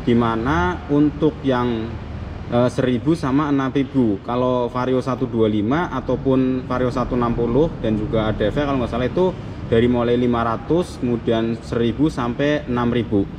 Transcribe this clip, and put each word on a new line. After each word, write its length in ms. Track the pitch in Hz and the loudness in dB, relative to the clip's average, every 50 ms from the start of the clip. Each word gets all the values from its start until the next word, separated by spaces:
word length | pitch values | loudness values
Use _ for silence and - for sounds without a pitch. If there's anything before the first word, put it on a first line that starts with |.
| - | 2
Di 140 | - 120 117 | 4 4 4
mana 640 | 120 113 113 110 113 127 151 170 180 180 175 - - - | 4 2 0 0 0 0 2 2 2 0 -2 -4 -4 0
untuk 480 | 143 147 151 151 147 151 165 151 147 - - | 2 4 4 2 2 2 0 0 0 0 -2
yang, 420 | 135 131 123 123 123 120 113 110 117 120 - - - - - - - - - - - | 0 0 2 2 0 -2 -2 -4 -6 -8 -10 -10 -10 -10 -10 -10 -10 -10 -12 -8 -2
eh, 200 | - 120 123 123 - | 2 2 2 2 2
seribu 400 | - 131 127 127 120 104 139 165 | 0 0 0 0 0 2 0 0
sama 400 | 160 - 135 127 143 156 143 143 | 0 0 0 2 2 2 2 0
enam 160 | 139 135 131 | 0 0 0
ribu. 500 | 127 143 135 123 - 135 123 110 101 95 - | 0 0 -2 0 0 0 2 2 0 -2 -4
Kalau 420 | - 120 123 127 127 127 123 123 120 | -4 -2 0 2 2 2 0 0 -2
Vario 320 | 110 123 123 127 131 127 | -2 -2 0 0 0 0
satu 300 | 123 135 127 113 131 120 | 0 -2 -2 -2 -4 -2
dua 180 | 110 113 110 107 | 2 2 2 4
lima 460 | 104 107 101 107 131 160 180 165 - | 4 2 0 2 0 0 0 -2 -4
ataupun 720 | 131 117 - 131 117 - 135 131 131 131 127 131 127 127 | -6 -4 -2 -4 -2 2 2 2 4 2 2 0 -2 -4
Vario 240 | - 127 123 127 123 | -4 -2 -2 0 -2
satu 240 | 117 127 123 120 131 | 0 -2 -2 -2 0
enam 240 | 123 120 117 117 113 | 0 0 0 0 0
puluh 320 | 117 117 - 143 156 170 - - | 0 2 2 2 2 2 0 -4
dan 160 | - 113 110 104 | -2 -2 0 0
juga 320 | 107 104 117 110 107 107 | -2 -2 -2 0 0 0
A 20 | 104 | 0
D 160 | - 113 104 | 0 0 0
V, 80 | 98 143 147 | 0 0 -2
kalau 160 | 139 139 135 | 0 0 -2
nggak 100 | 120 113 | -2 -2
salah 180 | 120 117 127 123 | -2 -2 -2 -2
itu 200 | - 175 180 185 175 - - - - - - - | 0 0 0 0 0 -4 -10 -12 -12 -10 -4 2
dari 160 | 123 117 117 | 2 4 4
mulai 320 | 123 123 120 117 117 120 123 | 4 4 2 2 2 2 2
lima 240 | 123 123 120 117 | 2 2 2 0
ratus, 600 | 117 117 113 110 - - 151 170 180 - - - | 0 0 -2 -4 -2 0 0 0 0 -2 -6 -4
kemudian 560 | - 123 120 113 - 120 113 113 113 113 117 113 | -2 -2 -2 0 0 0 0 2 2 0 -2 -4
seribu 480 | - - - 117 117 117 107 120 139 160 | -6 -4 -2 0 0 0 2 2 0 0
sampai 560 | 151 - 127 117 120 120 143 147 147 147 - | 0 0 -4 -4 -2 0 0 0 0 0 -2
enam 240 | - 123 120 123 120 | -2 -2 0 0 0
ribu. 360 | 117 123 113 - 113 101 98 82 - | 0 0 0 0 0 0 0 0 -4